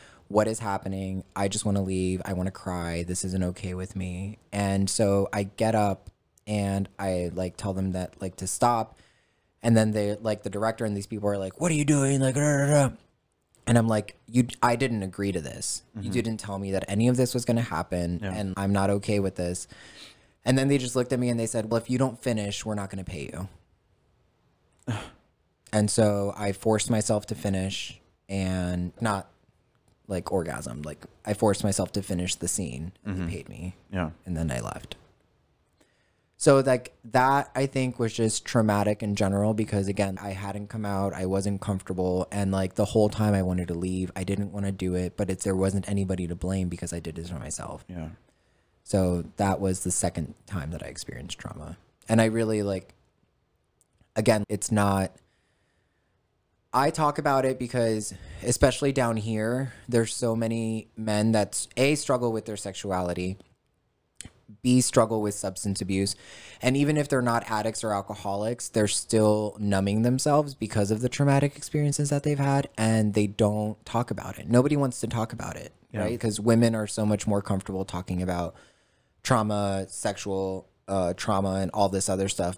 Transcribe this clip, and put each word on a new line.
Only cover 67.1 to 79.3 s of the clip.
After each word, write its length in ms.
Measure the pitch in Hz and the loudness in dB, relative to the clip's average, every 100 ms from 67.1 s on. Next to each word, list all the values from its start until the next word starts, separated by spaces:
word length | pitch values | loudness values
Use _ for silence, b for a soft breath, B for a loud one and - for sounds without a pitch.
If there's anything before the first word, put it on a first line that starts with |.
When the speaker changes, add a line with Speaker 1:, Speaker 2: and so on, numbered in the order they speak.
| 135 | 2
Speaker 1:
not 280 | 123 117 - | 2 0 0
addicts 340 | 110 110 110 | -2 -2 -4
or 100 | 110 | -2
alcoholics, 760 | 101 98 101 104 98 107 120 - | -2 -4 -8 -6 -4 -4 -6 -4
they're 180 | 113 104 | 2 2
still 680 | - - 113 107 107 107 - | 2 0 4 6 4 0 -2
numbing 420 | 104 98 98 107 | 0 2 2 2
themselves 540 | 117 131 151 147 147 135 | 2 2 4 4 2 -4
because 340 | 107 110 101 | -4 0 2
of 120 | 110 | 2
the 80 | 123 | -2
traumatic 460 | - 139 139 143 - | 2 4 4 2 -2
experiences 540 | - 151 147 143 143 | -6 0 0 0 0
that 140 | 143 | 0
they've 160 | 151 147 | 0 0
had, 300 | 139 139 139 - | 2 2 0 0
and 360 | 110 113 107 | 2 4 4
they 140 | 104 104 | 4 2
don't 560 | 101 107 107 107 107 - | 4 2 2 -2 -6 -4
talk 240 | 120 120 | -2 -2
about 300 | 98 - - | -4 -8 -12
it. 100 | - | 4
Nobody 260 | 123 135 147 | 4 6 4
wants 240 | 139 - | 0 -2
to 60 | 113 | -4
talk 240 | 117 113 | -2 -4
about 240 | 113 104 - | -6 -10 -10
it, 180 | 78 - _ | -14 -18 _
Speaker 2:
Yeah. 100 | 110 | -4
Speaker 1:
right? 180 | 107 120 | -2 -2
'Cause 200 | 113 104 | -2 0
women 360 | 107 113 117 113 | 4 6 6 4
are 120 | 107 | -2
so 180 | - 107 | 0 2
much 220 | 104 - | 2 2
more 140 | 101 | -2
comfortable 440 | - 98 - 95 95 | 0 -4 -2 -6 -4
talking 360 | 90 92 90 | -6 -4 -2
about 340 | 90 87 85 - b b b b b b | -2 -2 -4 -8 b b b b b b
trauma, 640 | - | 0